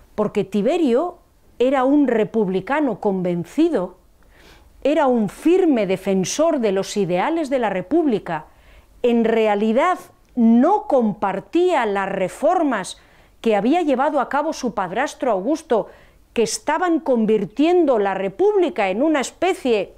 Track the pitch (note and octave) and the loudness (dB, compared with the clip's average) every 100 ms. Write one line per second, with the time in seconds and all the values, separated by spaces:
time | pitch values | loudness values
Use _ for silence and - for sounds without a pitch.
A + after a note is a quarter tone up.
0 | - - G#3 - G3 G#3+ G3 F4 D#4 A#3 | -12 -4 -2 -2 -2 -2 0 0 2 0
1 | F4 - _ _ _ - B3 C#4 B3+ D4 | 0 -6 _ _ _ -2 0 2 2 2
2 | C#4 A3+ G#3+ A3+ G3 F#3+ F#3+ C#4+ D4 F#3+ | 2 2 0 0 -2 -2 -2 -2 -2 -2
3 | G#3+ F#3+ F3+ F3 E3 - E4+ C#4 F3+ - | -2 -2 -2 -4 -4 0 0 0 -4 -8
4 | _ _ _ - - - - - C4 D#4 | _ _ _ -20 -20 -20 -20 -6 -2 2
5 | C#4 B3 G#3 - D4+ F4+ F#4 B3+ G3 F#3 | 2 2 -2 -2 2 2 4 2 0 -2
6 | - F#3+ F3+ - D#4+ D#4 A3 F#3+ F#3+ - | -2 -2 0 0 0 0 0 -2 -2 -2
7 | F#3+ F3 A3 E4 D4 C4+ A3+ F#3 F3+ D#4+ | -2 0 -2 -2 -2 -2 -2 -4 -2 0
8 | D#4 G#3 - D#3+ D3 - - - - - | 0 -2 -4 -10 -10 -20 -20 -20 -20 -4
9 | B3 A#3 A3 A3+ A3 G3+ A3 A3+ E4 F4 | 0 2 2 2 2 2 0 2 2 0
10 | - _ _ - A3+ A#3 C#4+ G#4 - C#4 | -6 _ _ 2 4 6 4 2 0 0
11 | A3+ G3 G3 F#3+ F#3+ D#4+ F4+ D#4+ A3+ G3 | 0 -2 -4 -4 -4 0 2 2 0 -2
12 | F#3+ F#3+ F#3 - C#4+ F#4 D#4 A3+ F3+ - | -4 -2 -4 -2 0 2 0 -2 -6 -12
13 | _ _ _ _ A#3 G#3 G3+ E4+ D#4 B3 | _ _ _ _ -2 0 2 0 0 0
14 | C#4+ C#4+ A#3+ C#4 D4+ D4 B3 G#3 F#3 G3+ | 0 -2 -2 -2 -4 -4 -6 -6 -6 -4
15 | D4 - C4 G3 G3 D#4 - A#3 - - | -6 -4 -2 -2 -2 -4 -2 -2 -2 -10
16 | - _ _ - A3 - - D#4 F4+ D#4+ | -20 _ _ -4 -2 -4 -4 -2 0 0
17 | - B3 G#3+ A3 G3+ - D#4 F4+ D#4 A#3+ | 0 0 2 0 -2 0 2 4 2 2
18 | G3 F#3+ F#3+ F#3 G4 G#4 F4 F4 G3 F#3+ | 0 -2 -4 0 2 2 0 0 -2 0
19 | D4+ D4+ A#3+ - F4 F#4 C4 A3 F3+ | 0 0 -2 -2 -2 -2 0 -2 -2